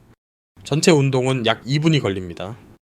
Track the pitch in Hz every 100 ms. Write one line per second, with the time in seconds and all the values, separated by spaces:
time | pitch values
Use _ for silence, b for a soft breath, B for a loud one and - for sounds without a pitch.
0 | _ _ _ _ _ - - 147 190 151
1 | 135 131 127 131 110 107 104 147 165 147
2 | 107 95 90 80 92 127 - - _